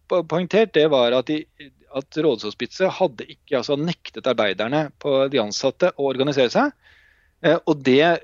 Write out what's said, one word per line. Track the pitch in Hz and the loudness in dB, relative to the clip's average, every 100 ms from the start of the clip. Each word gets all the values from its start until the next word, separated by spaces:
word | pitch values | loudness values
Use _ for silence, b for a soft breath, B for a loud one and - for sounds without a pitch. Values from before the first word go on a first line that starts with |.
| _ | _
po-, | 185 | -4
poengtert, | 160 160 180 196 220 | -2 -4 0 2 2
det | 156 156 | 2 4
var | 139 120 | 4 4
at | 127 123 | 2 0
de, | 151 - _ 143 _ _ | -4 -6 _ -20 _ _
at | 135 139 | -12 -8
rådhushospitset | 156 156 113 107 - 120 - 185 | -2 0 0 -4 -8 -10 -4 -4
hadde | - 180 110 123 | 0 -4 -4 -16
ikke, | 151 _ 131 | -18 _ -4
altså, | 117 143 | -2 -4
nektet | 165 165 - - 131 | -4 -6 -12 -6 -4
arbeiderne | 117 107 92 110 147 147 - | 0 -2 -2 -2 -2 -4 -6
på | 147 135 135 | -2 0 0
de | 135 | -2
ansatte | 104 - 135 - 180 | -2 -2 -4 0 -2
å | - 135 | 0 -4
organisere | 127 139 139 123 | -2 -2 2 2
seg. | 190 285 - b b b b b b | 2 -2 -4 b b b b b b
Eh, | 170 170 - | 0 0 0
og | 147 | 0
det | 131 131 165 170 | 4 4 4 2